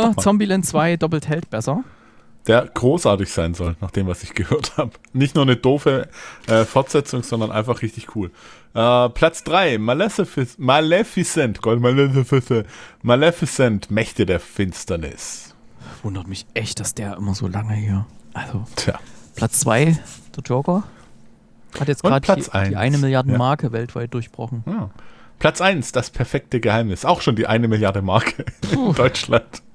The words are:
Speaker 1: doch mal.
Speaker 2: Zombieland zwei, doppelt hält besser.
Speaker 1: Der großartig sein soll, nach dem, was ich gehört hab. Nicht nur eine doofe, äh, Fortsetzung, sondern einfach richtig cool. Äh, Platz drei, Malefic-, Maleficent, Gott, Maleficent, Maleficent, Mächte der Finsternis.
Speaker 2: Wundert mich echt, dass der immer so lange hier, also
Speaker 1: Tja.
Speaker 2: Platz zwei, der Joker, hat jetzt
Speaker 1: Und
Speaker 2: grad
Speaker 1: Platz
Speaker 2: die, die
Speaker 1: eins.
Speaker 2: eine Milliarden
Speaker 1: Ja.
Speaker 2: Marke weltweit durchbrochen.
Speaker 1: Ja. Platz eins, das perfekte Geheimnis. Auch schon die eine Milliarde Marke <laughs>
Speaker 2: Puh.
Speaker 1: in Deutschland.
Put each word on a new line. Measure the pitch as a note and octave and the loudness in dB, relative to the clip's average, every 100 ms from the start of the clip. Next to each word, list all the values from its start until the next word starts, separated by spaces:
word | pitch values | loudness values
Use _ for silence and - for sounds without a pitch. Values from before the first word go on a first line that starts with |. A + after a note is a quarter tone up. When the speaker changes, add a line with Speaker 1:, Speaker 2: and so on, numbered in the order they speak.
Speaker 1:
doch | A3+ G3+ | 4 2
mal. | |
Speaker 2:
Zombieland | G3 G#3 G#3 F#3+ E3+ | 2 2 2 0 0
zwei, | D3+ E3 E3+ | 0 2 2
doppelt | D#3+ D#3 D3+ | 0 -2 -2
hält | D3+ - | -4 -4
besser. | A2 A#2+ E3+ - - _ _ - - - | -4 -2 -4 -6 -16 _ _ -20 -6 2
Speaker 1:
Der | A2+ - | 2 2
großartig | - B2 E3+ A2+ G2 F#2+ | 0 2 4 2 2 0
sein | - E2+ | -2 -2
soll, | E2+ F2 E2 | -2 -6 -6
nach | F#2 | -6
dem, | G2+ F#2 | -4 -2
was | F2+ | -4
ich | - | -6
gehört | - F#2+ D#3 - - | -6 -2 -2 -2 -4
hab. | B2 - - | -6 -8 -6
Nicht | B2+ C#3 | 0 2
nur | D#3 | 4
eine | C3+ B2 | 4 4
doofe, | B2+ C#3+ D3 C3+ - - - - - | 4 2 2 0 -2 -12 -20 -12 2
äh, | A2+ | 2
Fortsetzung, | A2 C3 C3 D3 C3+ B2+ | 4 0 2 0 0 -4
sondern | - A#2 A2 | -4 -4 -2
einfach | G#2+ A2+ A#2 | -2 -2 -4
richtig | A2 - - A2 | -6 -8 -10 -8
cool. | F2 - - - - | -8 -10 -20 -20 -6
Äh, | A#2 A#2+ B2 B2 | 0 4 4 2
Platz | - D#3+ - | 2 2 2
drei, | - F3 F3 A2 | -2 0 2 0
Malefic-, | A2 C#3+ G#3 - F3+ - B2 - | 0 0 0 -2 -4 -4 -6 -2
Maleficent, | B2+ C#3+ D#3+ F3+ A3+ F#3+ E3 E3 B2 G2 | 2 4 4 2 2 -2 0 0 0 0
Gott, | A2 A#2+ | 0 2
Maleficent, | B2 C3+ C#3 C3+ B2 C3+ - A#2 G2+ - - - | 4 4 4 2 2 0 2 -2 -2 -12 -20 -4
Maleficent, | - B2 D#3+ E3+ D#3 - B2 G#2 - | 2 4 4 2 -2 2 2 2 0
Mächte | G#2 A2+ - F#2+ | -2 0 0 0
der | F2 | 0
Finsternis. | - - F#2+ - - F2 D2 - - - - - - - - - | -2 -4 -4 -6 -6 -6 -6 -10 -14 -14 -18 -20 -20 -20 -20 -12
Speaker 2:
Wundert | G#2+ F#2+ F#2 | -8 -8 -10
mich | F#2+ - | -12 -8
echt, | - A2 - | -6 -6 -6
dass | G2+ | -8
der | - G2+ F2+ | -6 -8 -6
immer | G2+ | -4
so | F#2+ F#2+ | -4 -4
lange | G2 A2 | -4 -4
hier, | G#2+ G#2+ G2 G#2+ - - | -2 0 -2 -2 -10 -14
also | - - G2+ A2 - | -12 -8 -8 -8 -6
Speaker 1:
Tja. | - - - - - | -6 -6 -10 -20 -20
Speaker 2:
Platz | - A2 - | -4 -2 0
zwei, | B2 A2+ D#3 D#3 - - - - | 2 2 4 2 -4 -20 -16 -12
der | |
Joker, | - B2+ D3+ F3+ - - - - - - _ - - - | -4 -2 0 -2 -4 -14 -20 -20 -20 -20 _ -20 -16 -4
hat | D3 | -2
jetzt | C#3 | 0
Speaker 1:
Und | F#3 | 2
Speaker 2:
grad | C#3 | 2
Speaker 1:
Platz | - F#3+ | 2 0
Speaker 2:
die, | - | 0
die | G2 | -2
Speaker 1:
eins. | G2 G2 | 0 0
Speaker 2:
eine | A#2+ C#3+ | 0 2
Milliarden | C#3 C3 C3+ | 2 2 2
Speaker 1:
Ja. | B2+ | 2
Speaker 2:
Marke | B2+ D3 B2 | 2 0 -2
weltweit | A#2 A#2 - A#2+ | -4 -6 -6 -6
durchbrochen. | B2 A2+ - A#2 A2+ B2 | -6 -8 -10 -8 -8 -6
Speaker 1:
Ja. | G#3+ G2 - - - - - | -6 -8 -12 -18 -20 -20 0
Platz | D#3 - | 0 2
eins, | F#3 F3+ - | 2 0 -2
das | B2 - | -4 -4
perfekte | - B2 C#3 - B2 | -4 -2 -4 -2 -2
Geheimnis. | A2+ A2 A2+ F2+ | 2 2 0 0
Auch | C3+ F3+ | 0 2
schon | - A2 | 2 0
die | A2 | 2
eine | A2+ A#2 | 2 2
Milliarde | G#2+ G2+ G2 | 2 2 0
Marke | F#2+ G#2+ - - - | 2 2 0 -4 -10
<laughs> | - - | -10 -2
Speaker 2:
Puh. | C4 A#3+ | 0 2
Speaker 1:
in | |
Deutschland. | C3 B2+ - - A#2 - - - | 4 2 0 0 0 0 -12 -20